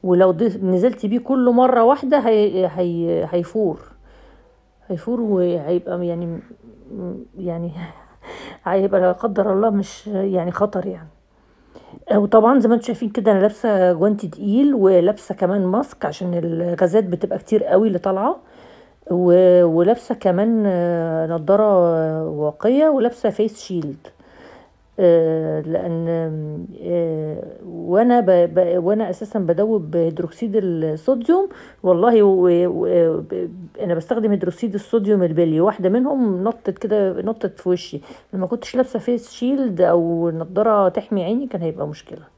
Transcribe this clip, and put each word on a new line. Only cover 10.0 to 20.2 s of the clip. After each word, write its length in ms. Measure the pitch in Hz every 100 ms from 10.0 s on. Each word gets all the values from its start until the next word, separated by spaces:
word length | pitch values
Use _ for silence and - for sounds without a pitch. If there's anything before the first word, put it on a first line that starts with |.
| 214
يعني 440 | 196 196 185 175
خطر 360 | 175 208 190 190
يعني. 220 | 175 160 _ _ _ _ _ _ - - - -
وطبعًا 440 | 208 202 220 220 269
زي 100 | 220
ما 60 |
انتم 120 | 233 233
شايفين 220 | 226 220
كده 240 | 220 208
انا 80 | 196
لابسه 520 | 208 208 226 196 180
جوانتي 360 | 165 202 208 180
تقيل، 460 | - 202 220 285
ولابسه 600 | 262 190 180 175 - -
كمان 320 | 190 180 202 185
ماسك 380 | 208 277 -
عشان 300 | - 156 180
الغازات 680 | 175 165 165 175 170 180 208
بتبقى 340 | 190 175 196 214
كتير 260 | - 220
قوي 240 | - 180 220
اللي 100 | 180
طالعه، 380 | 190 190 240 381 _ - - - _ _ -
و-، 540 | 175 180 180 185 180
ولابسه 500 | 170 165 175 240 -
كمان، 480 | -